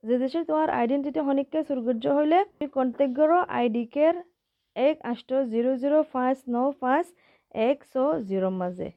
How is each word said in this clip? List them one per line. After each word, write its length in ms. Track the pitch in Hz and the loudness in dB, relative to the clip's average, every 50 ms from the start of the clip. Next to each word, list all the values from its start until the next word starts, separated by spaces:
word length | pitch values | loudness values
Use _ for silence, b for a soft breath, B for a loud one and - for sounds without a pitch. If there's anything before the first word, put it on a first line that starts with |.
| - | 0
যে 120 | 220 240 254 | 0 0 0
দেশে 220 | 254 262 - 330 330 | 0 -2 -2 -4 -4
তোমার 260 | 320 311 311 311 311 | -2 0 0 0 0
আইডেন্টিটি 500 | - 247 240 226 269 285 269 294 262 311 | 0 0 0 0 0 0 -2 -2 -4 -2
হনিককে 400 | 302 277 277 269 277 277 - 311 311 | -2 0 0 0 -2 _ -2 -4 -2
সুরগজ্জ 420 | - 285 262 226 233 254 226 233 285 | -2 -4 -4 -2 -2 -2 -2 0 0
হইলে 320 | 277 285 302 302 320 359 403 | 2 2 2 4 4 2 2
তুই 220 | 392 _ _ 302 285 | 0 _ _ -10 -6
কন্ট্যাক্ট 460 | - 269 262 254 233 - 277 269 247 269 | -2 -2 -2 -2 0 0 0 0 2 2
করো 200 | 302 311 330 359 359 - | 4 4 4 2 2 0
আইডি 360 | - - 240 240 214 240 240 | -2 -2 0 0 0 -2 -4
কেয়ার 300 | 233 - 285 302 320 339 349 349 _ _ _ _ _ _ _ _ _ _ | -4 0 2 2 2 2 0 -6 _ _ _ _ _ _ _ _ _ _
এক 220 | - 247 294 311 311 - | 0 0 0 0 0 -4
আষ্ট 260 | - 240 233 - - 262 269 277 240 | -8 -8 -8 -6 -4 -2 -2 -2 0
জিরো 200 | 220 233 233 254 269 | -2 0 0 0 -2
জিরো 220 | 247 247 285 294 311 302 302 | 0 0 2 2 2 2 0
পাঁচ 260 | - 254 254 254 269 269 _ 247 | -2 -2 0 0 -2 -2 _ -4
নয় 220 | 240 240 254 277 277 _ | -2 0 0 -2 -2 _
পাঁচ 260 | - 254 262 302 349 - _ b b b b b b b | -2 0 0 0 0 -2 _ b b b b b b b
এক 260 | _ - 220 240 285 277 - | _ -2 0 0 0 -2 -4
শূন্য 400 | _ _ 262 254 285 311 311 226 | _ _ -2 0 0 0 -2 -4
জিরো 260 | 190 190 190 185 190 | -4 -2 -2 -2 -2
মাঝে। 420 | 185 185 180 180 180 180 156 175 170 | -2 -2 -4 -6 -6 -8 -10 -10 -10